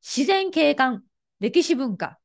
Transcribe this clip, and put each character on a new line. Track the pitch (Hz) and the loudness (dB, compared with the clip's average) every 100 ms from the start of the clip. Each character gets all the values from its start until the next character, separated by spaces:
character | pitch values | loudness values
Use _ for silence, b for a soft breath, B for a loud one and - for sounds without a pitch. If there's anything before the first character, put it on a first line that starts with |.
自 | - - 285 | -6 -2 0
然 | 381 381 | 2 0
景 | 320 302 | 2 2
観、 | 285 262 240 _ _ _ _ | 2 0 -2 _ _ _ _
歴 | 202 - | 0 0
史 | 302 285 | 2 0
文 | 262 190 | -2 -4
化 | 165 - | -8 -10